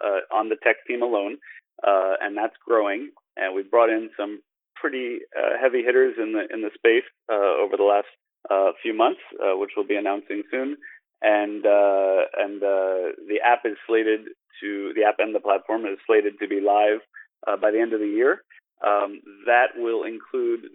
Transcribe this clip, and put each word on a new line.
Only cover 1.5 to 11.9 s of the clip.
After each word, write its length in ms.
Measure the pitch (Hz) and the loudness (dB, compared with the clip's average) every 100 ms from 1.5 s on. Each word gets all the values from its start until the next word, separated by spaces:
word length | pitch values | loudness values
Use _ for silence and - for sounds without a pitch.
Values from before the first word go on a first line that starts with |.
| - _ - 101 | -20 _ -4 2
uh, 280 | 98 95 90 | 2 2 -2
and 140 | 101 101 | -4 -4
that's 200 | 113 - | -6 -6
growing. 460 | - 113 104 101 - _ _ - | 0 0 2 -4 -8 _ _ -6
And 180 | 95 | -4
we've 160 | 95 98 | -4 0
brought 200 | 117 113 | 4 4
in 200 | 113 110 - | 2 -4 -8
some 260 | 104 104 _ _ _ - | -8 -10 _ _ _ -8
pretty, 440 | 156 131 123 120 - - | -6 -6 -6 -8 -10 -4
uh, 220 | - - | -2 2
heavy 220 | 131 123 | 2 2
hitters 320 | 120 127 131 113 | 2 4 2 0
in 140 | 110 | -4
the, 100 | 107 98 | -4 -6
in 80 | 113 | -6
the 80 | 107 | -8
space, 340 | - 117 117 - _ - | 0 2 2 0 _ -4
uh, 220 | 107 101 76 | 0 2 2
over 140 | 98 98 | 0 2
the 80 | |
last, 220 | 101 101 - _ _ _ - | 4 4 0 _ _ _ -2
uh, 220 | 98 95 - | 2 2 0
few 120 | 117 | -6
months, 260 | 110 127 190 - - | 0 0 0 -12 -6
uh, 140 | 101 95 | -2 -2
which 140 | 101 - | -2 -4
we'll 100 | 98 | -2
be 100 | 104 | -2
announcing 460 | 101 101 - 101 - | -2 -6 -6 -10 -6
soon. 260 | 127 135 147 - - _ _ | -6 -6 -10 -16 -20 _ _
And, 420 | 107 104 104 104 | 2 2 0 -2
uh, 560 | 107 104 101 | 2 4 4